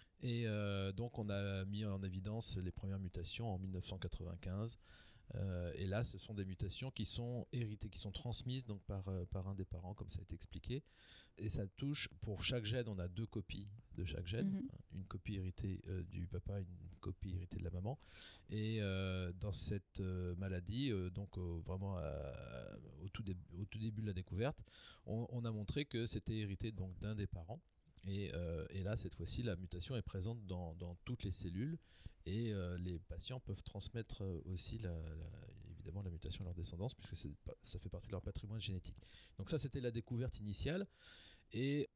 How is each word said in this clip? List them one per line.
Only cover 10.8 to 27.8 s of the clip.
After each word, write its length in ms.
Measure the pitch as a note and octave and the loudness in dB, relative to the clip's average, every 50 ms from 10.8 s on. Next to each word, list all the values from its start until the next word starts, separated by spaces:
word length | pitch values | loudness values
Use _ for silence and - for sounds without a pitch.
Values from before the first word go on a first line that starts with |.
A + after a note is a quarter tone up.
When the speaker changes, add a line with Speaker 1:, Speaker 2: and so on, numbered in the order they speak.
| - - - - - - - - - - - - | -2 -6 -20 -20 -20 -18 -18 -18 -18 -16 -8 -2
Speaker 1:
Et 100 | G2+ G#2+ | -2 0
ça 180 | - - G2+ F#2 | 2 2 0 0
touche, 400 | - - C#3 C#3+ D3 - - - - - | -2 0 2 2 2 2 0 -2 -2 -4
pour 220 | - A2 G2+ F2+ | -2 -2 0 2
chaque 220 | - - B2+ B2 G#2+ | 2 4 4 4 4
gène, 240 | G#2 A#2+ B2+ A#2+ A2+ | 4 2 2 4 2
on 100 | G2+ F#2 | 2 2
a 80 | F2 | 0
deux 200 | F2+ F2+ G2+ A2+ | 0 2 0 -2
copies 420 | - - A2 F#2 - - F2+ G2+ G#2 G2+ - - - - | 0 0 -2 -2 -2 -4 -4 -4 -8 -10 -12 -14 -8 -2
de 100 | - F2+ | 0 0
chaque 220 | E2 - - F2+ | 2 2 0 0
gène, 240 | F2 A2+ - G3+ G3 | 2 2 4 4 4
Speaker 2:
Mhm. 180 | F#3+ F#3+ - C#4 - - - - - | 4 2 0 -2 -6 -8 -12 -8 -6
Speaker 1:
une 80 | F#2+ F#2 | -6 -6
copie 300 | - - F#2+ - - G#2 | -4 -6 -4 -2 -2 0
héritée, 440 | G2 F#2 F#2 F2 - - G2 F#2 - - | 0 0 -2 -2 0 0 0 0 0 -2
euh, 160 | - F#2 F#2 | -2 -2 -2
du 240 | F2 F2+ F2+ F2+ F2 | -2 -2 -2 -2 -2
papa, 320 | F2 - F2 - - G2+ G2+ | -2 -2 -2 -2 0 0 0
une 60 | F#2 F2 F#2 F2 E2 E2+ - - | -2 -4 -6 -10 -10 -10 -10 -6
copie 320 | - F#2 F2 - - F#2+ F2+ | -4 -4 -2 -2 -2 0 0
héritée 220 | F2+ F2+ F2 - F2 | 0 -2 -2 -2 -2
de 60 | F2 | -2
la 60 | F2 | 0
maman. 260 | F2 F2+ F#2 A2 C#3 - - - - - - - - - - - | 0 0 0 0 -2 -2 -8 -16 -14 -14 -12 -12 -14 -14 -8 -2
Et, 280 | - G#2+ G#2+ A2 A2+ A2 | 0 2 2 4 4 4
euh, 500 | G#2 G2 F#2+ F#2+ F#2+ F#2+ F#2 F#2 F2+ F2 F2 | 4 4 4 4 4 4 4 4 2 2 0
dans 180 | F#2 - G#2 | 0 0 0
cette, 480 | F2+ - - - G#2 G2 - _ - - | 0 0 2 2 0 0 0 _ -2 0
euh, 340 | G2 F#2 F#2 F#2 F2+ F2 F2 | 2 2 4 4 4 2 2
maladie, 560 | F2 G2 F#2+ F#2 F2+ F2 F2+ A2 B2 C#3+ C3+ | 2 2 2 2 2 2 2 4 4 6 6
euh, 200 | G#2+ F#2+ F2+ F2+ | 6 6 4 2
donc, 280 | F2+ G2+ G2+ F#2+ - F#2+ | 2 0 -4 -2 -2 0
euh, 220 | F2+ F2 E2+ E2 D#2+ | 0 2 0 0 0
vraiment, 320 | - F#2 F#2 G2 G2 G2 F2 | 0 0 0 2 2 2 2
euh, 800 | D#2 D2 C#2+ D2 C#2+ C2+ - - C#2 - B1+ B1 G#1 G1+ G1+ G#1 - - A#1+ C#2+ F2 | 2 0 0 0 -2 -4 -4 -6 -6 -6 -6 -6 -6 -8 -10 -10 -12 -12 -10 -6 -8
au 40 | F#2+ | -6
tout 140 | - - | -4 -4
dé-, 140 | A2 F#2+ F#2 F2+ - - E2+ | -2 -2 -2 -2 -4 -8 -4
au 80 | F2+ G2+ | -4 -4
tout 120 | - - A2 | -2 -2 0
début 240 | A2 A2+ G#2+ G#2+ | 0 0 0 0
de 60 | G#2+ G#2 | 0 0
la 40 | |
découverte, 460 | F#2 F#2 F2+ - F2 F#2 A#2 C#3+ D#3+ - - - - - - - - - - | 0 0 -2 0 2 2 2 2 2 -2 -8 -14 -14 -16 -16 -16 -16 -12 -4
on, 220 | - G#2+ A2+ A#2+ - | -2 0 0 0 0
on 140 | B2 A#2+ A#2 | -2 0 0
a 80 | A#2 | 0
montré 320 | A2 G#2+ G2+ - - C#3 D3 | 0 0 0 0 2 2 2
que 200 | - - A2+ A#2 | 2 2 0 2
c'était 300 | A2+ - - - - A2 A2 | 2 0 -2 0 0 0 2
hérité 340 | G#2+ G2 G2 - - A2 | 2 0 0 0 0 -2
donc 260 | G#2+ F#2+ F#2 F#2 F2+ - | 0 0 -2 -4 -2 -2
d'un 160 | - G#2 G#2+ | -2 -2 0
des 140 | G#2 G2+ - | 0 0 0
parents. 340 | - F2 E2 - A#2+ E3+ - _ _ _ | 0 -4 -4 -4 -6 -8 -8 _ _ _